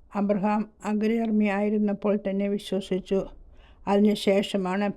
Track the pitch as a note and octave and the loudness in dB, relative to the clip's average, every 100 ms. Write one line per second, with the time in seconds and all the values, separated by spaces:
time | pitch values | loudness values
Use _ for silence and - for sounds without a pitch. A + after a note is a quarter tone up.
0 | - G#3 G3+ G3+ G#3 G#3 G#3 - G3+ G#3+ | -10 -4 0 2 2 0 -2 -8 -4 0
1 | G#3+ A3+ A3+ G#3+ G#3 G3 G#3 G#3+ G#3 G3+ | 0 0 2 2 2 2 0 0 0 0
2 | G#3 G3+ G3 G3 G3+ G3+ - F#3+ - F#3 | 0 0 0 -2 -2 -2 -4 -4 -2 -4
3 | - G3 - - - - - - - G3+ | 0 -2 -2 -12 -20 -20 -20 -12 0 4
4 | G#3 G#3 - G3 G3+ G3+ F#3 F#3 G3+ | 4 2 2 2 2 -2 -2 -2 -2